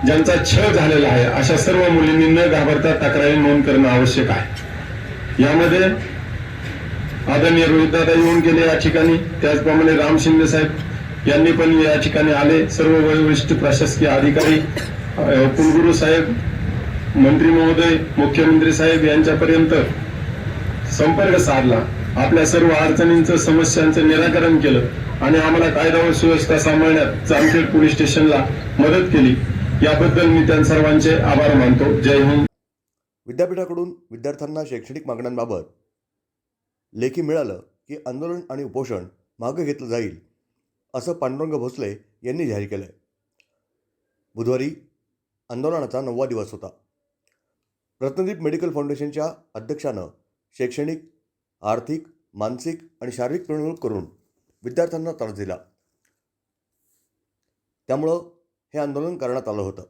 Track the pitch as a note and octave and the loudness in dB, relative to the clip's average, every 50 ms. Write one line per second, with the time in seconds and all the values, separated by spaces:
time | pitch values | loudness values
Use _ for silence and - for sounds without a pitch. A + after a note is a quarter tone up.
0 | - B3+ - D#3 D#3+ - - - - - - - G#3 G#3 - F3+ D#3 D#3 D#3 D3 | 2 2 2 2 2 2 2 0 0 0 0 2 2 2 2 2 2 2 2 2
1 | C#3+ C3+ B2 B2 A#2+ A#2+ B2 C#3 C3+ C3 E3 D3 - G3+ F#3 F3+ F3+ F3 E3 D#3+ | 2 2 2 2 2 0 0 -2 0 0 0 0 0 0 0 2 2 2 2 2
2 | D#3 D#3 D#3 D#3+ D#3+ D#3+ D#3+ E3+ F3 D#3+ D#3 D3 C#3+ C#3+ D3+ D3+ D#3 D#3+ D#3 - | 2 2 2 2 4 4 4 4 4 2 2 2 0 0 0 0 0 0 0 0
3 | D3+ C#3+ - D3 C#3+ D3 D3+ D3+ D3 C#3+ C#3+ C#3+ C3+ C#3+ C3+ C3+ C3+ B2+ B2 B2 | -2 -2 0 0 0 2 2 2 2 2 2 2 2 2 2 2 4 4 2 2
4 | B2+ A#2+ - C#3 B2 G2+ G2 G2 - - - - - - - - - - - - | 0 0 0 -2 -2 -2 -2 -4 -4 -8 -10 -12 -12 -12 -12 -12 -12 -12 -12 -12
5 | - - - - - - - - C3 C#3 D3+ E3 E3+ E3+ E3+ F#3 F#3+ F#3+ - - | -12 -12 -12 -12 -12 -10 -2 0 0 2 4 2 2 2 2 2 2 0 0 -4
6 | - - - - - - - - - - - - - - - - - - - - | -8 -10 -10 -12 -10 -10 -10 -10 -10 -12 -12 -12 -12 -12 -12 -10 -10 -10 -10 -8
7 | - - - - - - C3+ D3+ D#3+ E3 E3 E3 E3 D3+ D#3 D#3 D#3+ D#3 D3+ E3 | -8 -10 -8 -8 -6 -2 0 2 2 4 4 4 4 4 4 4 2 2 2 0
8 | D#3+ D#3 E3 E3 E3+ E3 E3+ E3+ D#3+ E3 E3 E3 E3 D#3+ D#3 D#3+ - E3 D#3+ E3 | 2 2 4 4 4 4 4 4 4 4 4 4 4 2 2 2 0 0 2 2
9 | D#3+ E3 E3 E3 - - - - - D3 D3+ C#3 - D#3 D#3 D#3+ D#3+ D#3+ D#3 C#3+ | 2 2 2 0 -2 -6 -6 -4 -2 0 0 0 0 2 2 4 4 4 4 2
10 | D3 D3 D#3 D#3 - D#3+ D#3+ D#3+ D#3+ D3 D#3 D#3 D#3 D3+ - - - - - - | 2 2 2 2 4 4 4 4 4 4 2 0 0 0 -4 -6 -8 -8 -8 -10
11 | - - - - - - C#3+ D3 D#3+ E3 D#3+ - D#3+ D#3+ D#3+ D#3 D#3 D3+ D3+ D3 | -10 -10 -12 -4 -2 0 2 4 4 4 2 2 2 4 4 4 4 4 2 0
12 | - - - D#3 D3+ D3+ D3+ C#3+ D3 D3+ D#3+ D#3+ D#3+ D#3 - - D#3+ D#3 D#3+ D#3+ | 0 -2 0 0 2 2 2 2 4 4 4 4 2 0 -2 0 2 4 4 4
13 | D3+ D#3 D3+ D#3 D#3 D3+ D3+ C#3 - - D#3+ C3+ C#3 C#3+ C3 - D#3 C3 - - | 4 2 2 2 2 2 2 0 2 0 0 0 2 2 2 2 0 0 0 0
14 | D#3 D3+ C3+ C3+ C#3 D3 C#3+ D#3 D#3 D#3 D#3 D#3 D3 - - - - - - - | 2 2 2 2 2 2 2 2 2 4 2 2 0 -2 -6 -8 -8 -8 -10 -10
15 | - - - - D3+ D3+ C#3+ C3 C3+ B2 - - D#3 D#3+ D3+ E3 E3+ E3+ E3 - | -10 -8 -6 -4 0 0 2 4 2 2 2 2 2 4 4 4 4 4 2 2
16 | D#3 D#3 D#3+ E3 D#3+ - A#3 - - - - - - - - - - - - - | 2 2 2 2 2 -2 -4 -4 -4 -6 -6 -6 -6 -6 -6 -6 -6 -6 -8 -8
17 | - - - - C3+ C3+ D3+ - C#3 E3 E3 E3 D#3+ D#3+ E3 E3 E3+ E3+ D#3+ D#3 | -8 -4 2 4 4 6 6 4 4 4 4 4 4 4 2 2 2 2 2 0
18 | - - - - C#3+ C#3 C#3+ D#3+ D#3+ D#3+ D#3+ D#3 D#3 D#3+ D3+ - D#3+ D#3+ E3 D#3+ | -2 -4 -2 0 0 0 2 2 4 4 4 4 4 2 2 2 2 2 2 2
19 | D3+ D3+ D3+ D#3 D#3 D#3+ D3+ - - D3+ E3 E3 D#3+ D#3 E3 D3+ - - - - | 2 2 4 4 2 2 2 0 2 2 4 4 4 4 2 0 0 -2 -4 -8
20 | - - - - - - - - - - - - - - - - - - - - | -8 -10 -8 -8 -8 -8 -8 -8 -8 -8 -8 -8 -8 -8 -8 -6 -8 -8 -4 0
21 | D3+ D#3 - - G3 F#3 F3+ E3+ - - C#3 C3+ B2 B2+ A#2+ A2 G#2+ - - - | 0 0 2 2 2 2 2 2 2 2 0 0 2 2 0 0 -2 -4 -6 -8
22 | - - - - C#3 - E3 E3 D#3 D#3 - E3+ E3 E3+ D#3+ D3+ D#3+ D#3 D#3 - | -8 -6 -4 -2 0 2 2 2 2 2 2 2 2 4 2 2 2 0 0 2
23 | E3+ E3+ E3+ E3 D#3+ D#3+ F3 D3+ C#3 E3 D#3+ D#3+ D#3+ - - E3+ D#3 D#3 D#3+ E3 | 4 4 4 4 4 2 2 0 2 2 2 2 2 2 0 2 2 2 2 4
24 | D#3 D#3 D#3 D#3 D#3+ - - F3 E3 E3 E3 D3 C3+ C#3+ B2+ B2 B2 - - - | 2 4 4 4 2 2 0 2 2 2 2 2 2 2 2 2 0 -2 -6 -8
25 | - - - - - C#3 D#3 D#3+ D#3 D#3+ D#3+ E3 E3+ D#3+ C#3+ D3+ D#3+ D#3+ D#3+ E3 | -8 -8 -6 -4 0 2 2 2 2 2 2 2 2 0 0 0 0 2 2 2
26 | E3 E3+ D3+ - E3+ E3 E3 D3+ - - D#3+ D3+ C#3+ D#3 D3+ D#3 D#3+ D#3+ D#3+ D#3 | 2 2 0 2 2 2 2 2 0 0 0 0 2 2 2 2 4 4 2 2
27 | C#3+ A#2+ - - - - D#3+ C#3+ D3+ D#3+ D#3+ E3 D#3 - - D#3 D3+ D3+ D3+ - | 0 0 -2 -6 -2 0 2 2 2 4 2 2 0 2 2 4 4 4 2 2
28 | D#3 C#3 - E3 D#3 D3+ D3 C3+ - - - - - - - - - D#3 E3 F#3 | 0 0 2 2 4 4 4 2 0 -2 -4 -6 -8 -6 -2 0 2 2 4 2
29 | - - - D3+ C3 B2 B2+ C3 - - - - - - - - - D3+ D3+ C3+ | 2 2 2 4 4 4 4 0 -2 -4 -4 -4 -4 -4 0 0 2 2 2 2
30 | - E3 - F3 F3 E3 D#3+ E3 D#3 - D#3+ D3+ D3 - D#3 D#3 D#3 D3+ D3+ D3+ | 2 2 2 2 2 4 4 4 4 2 2 2 2 2 2 2 2 4 2 2
31 | - D#3+ D#3+ - - - - - - C#3+ C3+ C3+ B2+ B2 B2+ B2 - G#2+ A2 A2+ | 2 2 0 2 2 0 2 2 2 2 2 2 2 2 2 2 2 0 0 0
32 | A#2+ C3+ C#3+ C#3 C#3 C#3+ C#3+ D3 D3 - _ _ _ _ _ _ _ _ _ _ | 0 2 2 4 4 2 2 2 0 -2 _ _ _ _ _ _ _ _ _ _
33 | _ _ _ _ _ - B2 C3 F3 F3+ F3+ F3+ F#3 F3 F3 E3+ F3 F3+ F3 _ | _ _ _ _ _ -16 -6 -6 -4 -4 -4 -8 -8 -8 -8 -8 -8 -10 -12 _
34 | _ _ A2+ A2+ A#2 C#3+ C#3+ - - D3 D#3 D#3 D#3 - B2+ A#2 A2+ - C3+ D#3 | _ _ -20 -12 -12 -12 -10 -10 -12 -12 -10 -12 -10 -10 -12 -14 -12 -14 -18 -16
35 | - C3+ A#2+ A2+ B2+ B2 B2 A#2+ A#2 A#2 G#2 F2 D#2+ _ _ _ _ _ _ _ | -12 -12 -12 -10 -10 -10 -8 -8 -8 -8 -8 -10 -10 _ _ _ _ _ _ _
36 | _ _ _ _ _ _ _ _ _ _ _ _ _ _ _ _ _ _ _ G#2+ | _ _ _ _ _ _ _ _ _ _ _ _ _ _ _ _ _ _ _ -6
37 | A#2 C3 C3 F3 E3+ D3 D#3 D#3+ C#3+ A2 F#2+ F2+ - _ _ _ _ _ C#3+ D3+ | -6 -6 -6 -6 -6 -4 -4 -4 -4 -6 -10 -14 -16 _ _ _ _ _ -20 -16
38 | D3+ B2+ B2 C3+ D3+ E3+ F3 F3 F3 F3 C3 C#3 C#3+ A#2 - C3 C3+ A#2 A2+ F#2 | -14 -14 -12 -12 -10 -10 -12 -12 -12 -14 -14 -14 -14 -12 -10 -10 -10 -8 -10 -12
39 | F2+ F2+ _ _ _ _ _ _ A2+ A#2+ C#3 E3+ E3+ C#3+ C#3+ C#3+ C3 A#2 A2+ A#2+ | -12 -16 _ _ _ _ _ _ -12 -10 -8 -8 -8 -8 -8 -10 -10 -8 -8 -8
40 | A2+ G2+ - - _ _ _ _ _ _ _ _ _ _ _ _ _ _ - C3 | -8 -8 -12 -16 _ _ _ _ _ _ _ _ _ _ _ _ _ _ -14 -12
41 | A#2 F3 E3+ E3+ C#3 C3 C3 C#3 D#3 D#3+ D3+ C#3 A#2+ B2 B2 - B2 G2 G2+ G2+ | -8 -8 -8 -6 -8 -8 -6 -8 -8 -8 -8 -8 -8 -10 -10 -10 -12 -12 -12 -14
42 | _ _ _ _ - A#2+ C3 - E3 C3 G#2+ G2+ G2+ G2+ G#2+ F#2+ G2 - _ _ | _ _ _ _ -12 -10 -8 -8 -6 -6 -6 -8 -10 -10 -12 -14 -14 -16 _ _
43 | _ _ _ _ _ _ _ _ _ _ _ _ _ _ _ _ _ _ _ _ | _ _ _ _ _ _ _ _ _ _ _ _ _ _ _ _ _ _ _ _
44 | _ _ _ _ _ _ _ G#2+ A#2 A#2+ B2+ B2+ C3 D3 D#3+ - _ _ _ _ | _ _ _ _ _ _ _ -8 -4 -4 -4 -4 -4 -8 -10 -14 _ _ _ _
45 | _ _ _ _ _ _ _ _ _ _ A#2+ B2 C3 D#3 E3+ D#3+ C#3 A#2 A#2 B2+ | _ _ _ _ _ _ _ _ _ _ -14 -8 -8 -6 -6 -6 -8 -8 -10 -10
46 | C3+ B2+ A#2+ A#2+ C3+ B2+ A#2+ A2 G#2 F#2+ - - - F#2 _ _ _ _ _ _ | -10 -8 -8 -8 -8 -6 -8 -10 -10 -12 -16 -20 -20 -20 _ _ _ _ _ _
47 | _ _ _ _ _ _ _ _ _ _ _ _ _ _ _ _ _ _ _ _ | _ _ _ _ _ _ _ _ _ _ _ _ _ _ _ _ _ _ _ _
48 | C3 C3+ C3+ D#3 F#3 F#3 G#3 D#3+ D#3+ D3+ D3+ D#3+ F3 E3+ C#3+ D3 C#3+ C#3+ C#3+ C3+ | -10 -8 -6 -6 -8 -8 -8 -8 -8 -8 -6 -6 -8 -8 -8 -8 -8 -8 -8 -10
49 | D3 D3 D3 D3+ D3+ D#3+ D#3 _ _ _ _ A2 A2 A2+ D3 D3 - C#3+ A#2 F#2+ | -10 -12 -10 -10 -10 -10 -12 _ _ _ _ -20 -14 -14 -14 -10 -10 -10 -10 -10
50 | F2+ D2+ _ _ _ _ _ _ _ _ _ _ B2+ B2 B2 - D3 D3+ E3 D#3 | -14 -16 _ _ _ _ _ _ _ _ _ _ -10 -8 -8 -8 -10 -10 -10 -12
51 | - _ _ _ _ _ _ _ _ _ _ _ - G#2+ A2 A#2+ A#2 - D3+ D#3+ | -16 _ _ _ _ _ _ _ _ _ _ _ -8 -6 -6 -6 -6 -10 -12 -12
52 | D#3+ _ _ _ _ _ _ G2+ G#2 A2+ B2 B2+ - E3 D#3+ E3 _ _ _ _ | -12 _ _ _ _ _ _ -10 -10 -10 -10 -10 -12 -14 -14 -14 _ _ _ _
53 | A#2 B2 A#2+ - A#2+ B2 D3+ F3+ F3+ - D3+ D3+ D3+ D#3 E3+ E3 - A#2 A2 F#2+ | -16 -16 -10 -10 -8 -8 -8 -10 -10 -10 -10 -8 -8 -10 -10 -10 -10 -10 -8 -10
54 | F2 - _ _ _ _ _ _ _ _ _ _ _ A#2+ B2+ E3+ E3+ E3+ E3+ D#3+ | -12 -14 _ _ _ _ _ _ _ _ _ _ _ -10 -6 -6 -6 -6 -6 -10
55 | D#3+ E3 D#3 D#3+ A#2 A2 G2+ G2+ G2+ F#2+ F2 - _ _ _ _ _ _ _ _ | -10 -12 -12 -12 -12 -12 -12 -12 -12 -12 -12 -14 _ _ _ _ _ _ _ _
56 | _ _ _ _ _ _ _ _ _ _ _ _ _ _ _ _ _ _ _ _ | _ _ _ _ _ _ _ _ _ _ _ _ _ _ _ _ _ _ _ _
57 | _ _ _ _ _ _ _ _ _ _ _ _ _ _ _ _ _ - C3 C#3 | _ _ _ _ _ _ _ _ _ _ _ _ _ _ _ _ _ -8 -8 -6
58 | D3+ D#3+ E3 F3 E3+ - _ _ _ _ _ _ _ _ - D3+ D3 C#3+ C#3 C#3 | -4 -4 -6 -6 -8 -14 _ _ _ _ _ _ _ _ -10 -10 -10 -8 -8 -8
59 | D3+ E3+ F3+ D#3 C3+ B2 B2 C3 B2 A2+ G#2 G#2 G2 G2 G2 - - | -10 -10 -10 -10 -10 -8 -8 -8 -8 -8 -8 -8 -8 -10 -10 -14 -20